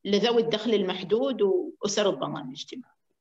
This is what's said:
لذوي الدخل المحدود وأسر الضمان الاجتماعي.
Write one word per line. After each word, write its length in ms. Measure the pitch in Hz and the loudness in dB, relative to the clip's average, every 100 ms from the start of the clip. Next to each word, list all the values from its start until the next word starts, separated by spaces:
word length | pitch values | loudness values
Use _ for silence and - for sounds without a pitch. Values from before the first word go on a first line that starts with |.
| - | 2
لذوي 360 | 202 233 233 | 2 4 2
الدخل 320 | 226 214 240 | 2 -2 2
المحدود 680 | 208 185 185 170 220 269 214 | 2 2 -4 0 0 0 2
وأسر 680 | 202 180 - - 208 214 202 | 2 2 -2 -4 -2 0 0
الضمان 380 | 151 151 - 131 | 0 -4 -6 -10
الاجتماعي. 460 | 139 - 254 - _ _ _ | -12 -14 -16 -18 _ _ _